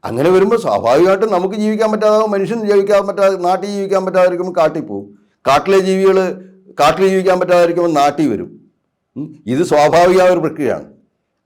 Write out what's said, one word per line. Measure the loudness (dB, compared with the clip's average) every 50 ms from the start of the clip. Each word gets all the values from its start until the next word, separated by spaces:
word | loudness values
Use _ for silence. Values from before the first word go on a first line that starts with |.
| -12 -8
അങ്ങനെ | -4 -2 0 2 2
വരുമ്പോൾ | 2 2 2 0 -2 -2
സ്വാഭാവികമായിട്ടും | -2 -2 0 0 2 2 2 4 2 2 0 0 -2 -2
നമുക്ക് | -2 -2 -4 -4 -4
ജീവിക്കാൻ | -4 -2 -2 -2 -2 -2
പറ്റാതാവും, | -2 0 0 2 2 2 2 0
മനുഷ്യൻ | -2 -4 -4 -4 -6 -4 -2 0
ജീവിക്കാൻ | 2 2 2 2 2 0 0 -2
പറ്റാതെ, | -2 0 0 0 0 0 -2
നാട്ടിൽ | -2 -2 -2 -4 -6 -8
ജീവിക്കാൻ | -6 -4 -2 -2 -2 -2
പറ്റാതിരിക്കുമ്പോൾ | -2 0 2 2 2 0 -2 -6 -4 -2 -2
കാട്ടിൽ | -2 -2 -2 -6 -8 -10
പോവും. | -10 -12 -12 -14 -20 _ _ _ _ _ -2 0
കാട്ടിലെ | 0 0 2 2 0 2 2 0
ജീവികൾ | 0 2 2 2 2 2 0 -2 -6 -10 -16 -20 _ _ _ -10 -2 0
കാട്ടിൽ | 2 2 2 2 0 0
ജീവിക്കാൻ | 0 0 2 0 0 0
പറ്റാതിരിക്കുമ്പോൾ | 0 2 2 2 2 2 2 0 0 0 2 2
നാട്ടിൽ | 2 0 0 0 -2 -2
വരും. | -2 -4 -8 -12 -16 -20 _ _ _ _ _ _ _ _ _ _ -14
ഉം, | -14 -14 -14 -16 -14 -8 -4
ഇത് | -4 -2 -2 0
സ്വാഭാവികമായ | 2 2 2 4 4 4 4 4 4 4 2 2 2
ഒരു | 0 -2
പ്രക്രിയയാണ്. | -4 -6 -6 -6 -4 -6 -6 -10 -16 -20 _ _ _ _ _ _ _ _ _ _